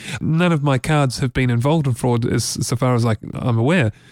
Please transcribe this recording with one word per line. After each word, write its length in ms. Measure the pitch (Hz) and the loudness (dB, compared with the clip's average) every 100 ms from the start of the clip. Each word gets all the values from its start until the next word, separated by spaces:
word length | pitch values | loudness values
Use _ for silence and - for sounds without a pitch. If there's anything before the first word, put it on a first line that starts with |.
| - 139 | -10 -6
none 320 | - 160 175 | -2 2 2
of 100 | 160 | 2
my 160 | 143 131 | 2 0
cards 400 | - 156 139 - | 2 2 0 0
have 140 | 135 | -2
been 180 | 139 127 | 0 0
involved 380 | 120 127 165 139 | 2 2 2 0
in 60 | |
fraud 300 | 120 127 120 | -2 0 0
as, 200 | 120 123 | 0 -2
so 320 | - - 135 120 | -2 -6 -4 -2
far 180 | 127 | 0
as, 100 | 123 | 2
like, 140 | 117 107 - | 0 -2 -6
I'm 240 | - 127 113 | -6 -2 0
aware. 320 | 117 185 113 - - | 2 2 0 -2 -14